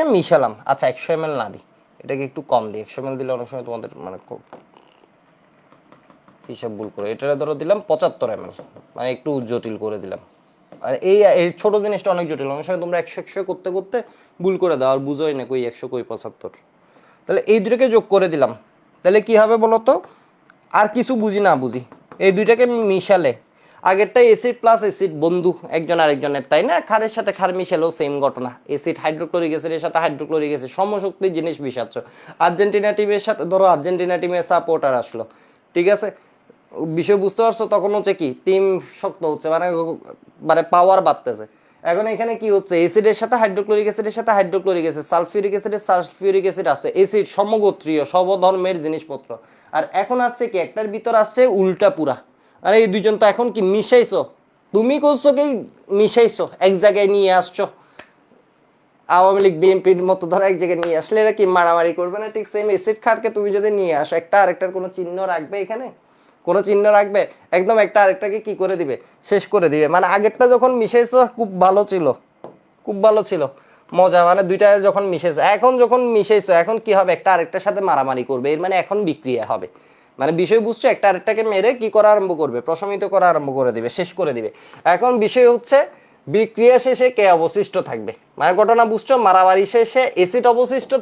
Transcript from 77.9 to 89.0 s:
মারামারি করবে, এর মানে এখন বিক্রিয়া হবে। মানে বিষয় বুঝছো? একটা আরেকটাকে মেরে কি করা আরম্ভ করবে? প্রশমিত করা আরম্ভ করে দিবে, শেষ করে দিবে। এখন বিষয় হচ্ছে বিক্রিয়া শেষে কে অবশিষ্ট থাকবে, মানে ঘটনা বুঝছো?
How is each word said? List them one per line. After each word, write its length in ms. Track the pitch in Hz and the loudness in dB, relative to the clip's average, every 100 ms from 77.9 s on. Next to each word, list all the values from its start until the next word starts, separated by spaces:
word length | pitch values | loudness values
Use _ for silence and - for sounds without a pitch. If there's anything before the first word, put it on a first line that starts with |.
মারামারি 340 | 143 131 127 123 | 0 0 -4 -4
করবে, 160 | 127 135 | -4 -2
এর 60 | 156 | -2
মানে 100 | 185 185 | -2 -2
এখন 160 | - 202 180 | -2 -2 -4
বিক্রিয়া 360 | 135 131 117 107 | -4 -4 -4 -4
হবে। 140 | 110 90 _ _ _ _ - | -6 -8 _ _ _ _ -6
মানে 140 | 143 165 | -2 0
বিষয় 180 | 175 226 214 | 0 0 0
বুঝছো? 200 | 226 262 | -2 -2
একটা 120 | - 202 | 2 0
আরেকটাকে 320 | 180 202 214 220 | 0 -2 -2 -2
মেরে 180 | 196 220 240 | 0 0 0
কি 80 | 220 214 | 0 4
করা 120 | 214 | 6
আরম্ভ 180 | 208 190 160 | 4 2 -2
করবে? 180 | 143 120 160 | -4 -4 -6
প্রশমিত 360 | 165 202 202 196 | -6 -6 -6 -2
করা 120 | 196 180 | 2 2
আরম্ভ 160 | 156 143 135 | 2 -2 -2
করে 120 | 127 113 | -2 -2
দিবে, 120 | 120 - | -6 -6
শেষ 100 | 175 - | -8 -6
করে 140 | 156 120 | -6 -4
দিবে। 140 | 107 - - - 160 | -8 -12 -20 -4 0
এখন 180 | 180 247 247 | 2 2 0
বিষয় 240 | 208 254 240 | 0 4 4
হচ্ছে 240 | 240 - 277 349 - _ _ - | 4 2 2 2 -6 _ _ -4
বিক্রিয়া 420 | 202 220 - 240 254 | -2 -2 2 6 6
শেষে 220 | 254 247 254 247 | 4 0 0 4
কে 60 | 196 170 | 4 4
অবশিষ্ট 380 | 165 208 190 185 135 | 2 -2 -4 -4 -6
থাকবে, 240 | 117 104 - _ - | -8 -10 -14 _ -2
মানে 140 | 156 185 | 0 2
ঘটনা 240 | 202 233 226 | 4 4 2
বুঝছো? 220 | 214 | 0